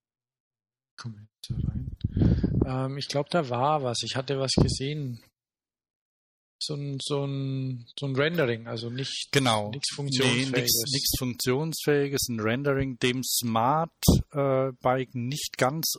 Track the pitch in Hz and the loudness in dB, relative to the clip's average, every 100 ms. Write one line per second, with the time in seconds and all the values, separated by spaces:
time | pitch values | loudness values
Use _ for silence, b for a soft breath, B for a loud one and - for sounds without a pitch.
0 | _ _ _ _ _ _ _ _ _ - | _ _ _ _ _ _ _ _ _ -16
1 | 117 107 107 _ - - - 67 64 - | -14 -14 -20 _ -10 -4 -4 -4 -8 -6
2 | - B B B B B 135 131 131 139 | -2 B B B B B 2 0 -2 -4
3 | - 139 147 151 135 120 139 156 127 113 | -4 -2 0 0 0 2 2 2 0 -2
4 | 117 123 135 135 131 - 135 120 135 151 | -4 -4 -2 -2 2 4 4 2 -4 -4
5 | 135 117 _ _ _ _ _ _ _ _ | -6 -8 _ _ _ _ _ _ _ _
6 | _ _ _ _ _ - - 147 143 135 | _ _ _ _ _ -12 -8 -6 -6 -6
7 | - 143 139 139 135 135 131 127 117 - | -4 -2 -2 -4 -4 -4 -4 -6 -10 -8
8 | 139 131 151 170 131 113 117 117 117 123 | -4 2 2 2 0 0 -4 -8 -6 -6
9 | 135 - - 139 127 110 104 127 - - | -6 -6 0 2 4 2 0 -4 -6 -4
10 | 143 127 127 120 135 127 120 117 113 135 | -4 0 2 2 0 0 0 0 0 -2
11 | - - 127 117 131 127 160 151 - 147 | 0 -2 -2 -2 0 0 0 -4 2 2
12 | 143 139 - 113 107 123 143 135 135 123 | 2 -2 -2 -2 0 0 0 0 0 0
13 | 127 123 123 - 120 113 120 156 165 - | 0 0 -2 -2 0 2 4 2 0 -2
14 | - - - 147 139 131 135 127 131 131 | 4 4 4 -2 2 2 0 0 0 0
15 | 127 127 120 151 - - 127 160 160 | 0 -4 -4 -4 -6 0 0 0 -4